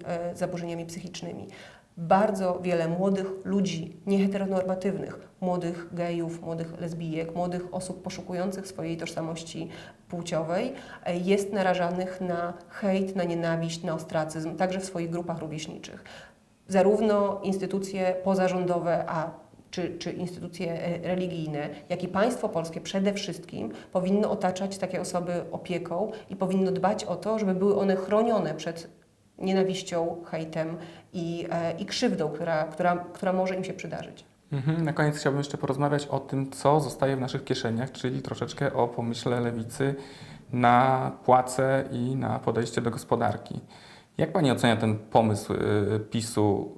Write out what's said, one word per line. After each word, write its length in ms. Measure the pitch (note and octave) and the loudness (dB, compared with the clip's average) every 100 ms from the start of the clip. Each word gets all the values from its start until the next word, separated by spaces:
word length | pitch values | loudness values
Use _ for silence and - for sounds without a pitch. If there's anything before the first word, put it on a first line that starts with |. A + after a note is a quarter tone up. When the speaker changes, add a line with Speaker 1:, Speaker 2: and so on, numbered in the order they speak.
| - | -6
Speaker 1:
e, 300 | E3+ F3 F3 | -4 -4 -4
zaburzeniami 500 | F3 F3 E3+ E3+ E3+ | -4 -4 -6 -6 -8
psychicznymi. 640 | E3+ E3+ - F3 - - - - - _ - | -10 -12 -10 -10 -10 -12 -16 -20 -20 _ -6
Bardzo 600 | E3 G3 G#3+ F#3+ F#3 F3+ | 4 6 6 2 0 0
wiele 260 | F3+ F3 E3 | 0 2 2
młodych 380 | F3 G3 F#3+ F#3+ - | 2 2 2 0 -4
ludzi 520 | F#3 G3 E3+ D#3+ - - G3+ | -2 0 2 -2 -6 -8 0
nieheteronormatywnych, 1200 | G3 G3 G3 F#3+ F#3 F#3 F#3 G3+ D#3+ C3+ - - - | 2 4 2 0 0 0 0 0 -2 -4 -10 -16 -4
młodych 540 | F#3 F3 E3+ E3+ - | 0 0 -2 -4 -6
gejów, 480 | F3 F3 E3+ E3 E3+ | -4 -2 -2 -4 -6
młodych 380 | E3 E3 E3 E3 | -6 -6 -6 -6
lesbijek, 540 | E3+ E3 E3 D#3+ E3 | -6 -6 -4 -4 -4
młodych 400 | F3 F3+ F3+ - | -2 -2 -2 -4
osób 280 | F#3 F#3 F3+ | -6 -6 -8
poszukujących 640 | F#3 - F3+ F3+ F#3+ F#3+ F#3+ | -10 -10 -6 -2 -2 -4 -8
swojej 300 | - D#3+ E3 | -6 -6 -4
tożsamości 720 | E3 D#3+ D#3+ E3 - D#3+ E3 - - - - | -6 -6 -6 -6 -8 -8 -8 -10 -18 -20 -10
płciowej, 640 | F3 E3+ D#3+ D#3+ F#3 B3+ - - - | -8 -2 -2 0 0 -2 -6 -14 -8
e, 120 | - F3 | -4 0
jest 360 | F3+ G3+ G3 | 2 2 2
narażanych 680 | G#3+ F#3 F3+ E3+ F3+ F#3 - | 2 2 2 2 0 -4 -2
na 320 | F#3 E3+ F3 - - | -2 0 -2 -6 -14
hejt, 480 | - G3+ F#3+ F#3+ F#3+ | -2 2 2 2 0
na 80 | |
nienawiść, 580 | F3 E3+ E3+ E3 E3 - | 0 0 0 0 0 -2
na 120 | E3+ | -2
ostracyzm, 640 | D#3+ - D#3+ D#3 D#3+ D#3+ - | -4 -2 -2 -2 -4 -4 0
także 240 | F#3 F#3+ | 0 0
w 40 | |
swoich 260 | F#3+ E3+ E3+ | -4 -4 -2
grupach 280 | F3 F3 D#3+ | -2 -4 -6
rówieśniczych. 640 | D#3 D3+ D#3 - - - - - - - _ _ - | -6 -8 -8 -12 -14 -16 -16 -18 -20 -20 _ _ 0
Zarówno 720 | F#3+ F#3+ G#3+ A3 G#3 G3+ G3 | 4 6 6 6 4 4 0
instytucje 720 | G3 F#3+ F#3 G3 F#3+ G3 F#3 F#3 | -2 -2 0 -2 -2 0 0 2
pozarządowe, 800 | F#3+ F#3 F#3 F3+ F3 E3+ E3 E3+ E3+ | 2 4 4 2 2 2 2 0 0
a 240 | E3 E3 - - - - | -2 -2 -6 -18 -20 -10
czy, 280 | - E3+ - | -6 -4 -4
czy 120 | F3 | -6
instytucje, 600 | F3 F3 - E3+ - E3+ | -4 -6 -6 -10 -6 -4
e, 360 | E3 F3 E3 E3+ | -2 -2 -2 -2
religijne, 600 | F#3 F3+ E3 D#3 D3 D3+ - - | -2 -2 -4 -4 -4 -6 -8 -6
jak 140 | F3 | -4
i 60 | F3 | -2
państwo 400 | F#3+ A#3+ B3 G#3+ | 2 2 2 -2
polskie 320 | E3 D#3+ - | -2 -4 -6
przede 320 | - G3 G3 | -4 0 0
wszystkim 600 | G3 - D#3+ - - A2 - - | 0 -4 -8 -10 -8 -8 -10 -4
powinno 380 | F#3 F#3 G3+ G#3+ | -2 2 4 2
otaczać 480 | G3 F#3 F#3 G3 - | 2 0 0 -4 -4
takie 220 | F3+ F3 | -4 -4
osoby 320 | F3+ F3+ F3+ F3 E3 | -2 -2 -2 -4 -4
opieką 580 | F3 - E3+ F3 E3+ G#3+ - - | -8 -4 -4 -2 -2 -4 -6 -12
i 60 | F#3+ | -4
powinno 360 | F#3 F#3+ F#3+ | 0 4 2
dbać 320 | E3 F#3 G#3+ | 4 2 2
o 120 | - F3 | -2 -4
to, 220 | G#3 A3 | -2 0
żeby 160 | G3 | 2
były 240 | F3+ G3+ G3+ | 4 4 4
one 180 | G3 F#3+ | 4 2
chronione 580 | - G#3 A#3+ G#3 D#3+ | 2 4 4 2 0
przed 420 | D#3 E3+ E3 - - _ _ _ - | -4 -6 -8 -12 -18 _ _ _ -4
nienawiścią, 760 | F#3+ F#3+ F3+ F3+ - E3+ E3 E3+ | 2 4 4 0 -2 -2 0 -4
hejtem 520 | - D#3+ D#3+ D#3+ D#3+ E3 - - - | -6 -6 -4 -2 -2 -4 -10 -18 -10
i, 340 | F3+ E3 E3+ E3+ | -6 -4 -4 -2
e, 220 | E3+ E3 E3 | -2 -2 -4
i 80 | G3 | -4
krzywdą, 420 | - B3 F#3 D3+ | 0 2 2 0
która, 360 | D#3 E3+ D#3 | -2 0 0
która, 320 | D#3+ - F3 E3+ - | 0 2 2 2 -2
która 200 | - F#3 | -2 0
może 240 | F#3 F#3 F#3 | 2 2 -2
im 80 | |
się 80 | - | -4
przydarzyć. 520 | - D#3+ - - - - _ - | -8 -8 -8 -10 -16 -20 _ -6
Speaker 2:
Mhm. 320 | C#3 C3+ E3 | -2 0 2
Na 80 | D#3+ | 2
koniec 240 | E3 D3+ D3 | 2 2 2
chciałbym 220 | C#3+ C#3 | 2 2
jeszcze 200 | C#3+ D3 | 0 -2
porozmawiać 480 | C#3 C3+ C#3+ C#3+ - | -2 2 2 2 0
o 140 | C3+ | -4
tym, 300 | - C3+ C3+ | -2 -2 -2
co 300 | - C#3+ D3+ | 2 6 6
zostaje 360 | B2+ - C3+ C3 | 4 2 2 2
w 40 | |
naszych 240 | B2 C3+ | -2 -4
kieszeniach, 480 | - B2+ A#2 A2+ C3+ | -2 -2 0 0 -2
czyli 300 | - B2+ C3+ | -2 -2 -2
troszeczkę 500 | - A2+ A#2+ - C#3 | -4 -4 -4 -2 0
o 160 | C3 A#2+ | 2 2
pomyśle 520 | A#2+ A#2 A#2 C3 B2 | 0 -4 -2 0 2
Lewicy 540 | A#2+ A#2 A2+ - C3+ C#3 - - - - - | 2 -2 -4 0 0 0 -8 -16 -18 -18 -4
na 600 | B2 A#2+ A#2+ C3 C3 C3+ - | 4 8 8 8 4 0 0
płace 600 | - B2+ B2+ - C3 C3+ C3+ | 6 6 6 2 2 2 0
i 240 | A#2+ B2 C3+ | -2 -2 0
na 220 | A2+ A#2+ | 0 0
podejście 420 | A#2 A2+ A#2 C3 | 2 2 0 0
do 100 | A#2 | -2
gospodarki. 680 | A2+ - A#2 G#2+ - - - - - - - - - | -2 0 2 2 0 -6 -10 -12 -16 -20 -20 -8 -2
Jak 140 | D#3+ | 0
pani 180 | F#3+ C#3 | 4 4
ocenia 260 | A#2 B2 A2 | 6 6 6
ten 220 | A2+ G#2+ | 4 0
pomysł, 540 | - A#2+ A2 G2+ - | 2 4 6 2 0
y, 480 | - G#2+ G#2 G2+ G#2+ G#2 | 0 2 2 2 0 0
pisu 640 | A#2 A2+ G#2+ G#2 G2 - | -2 0 4 4 4 0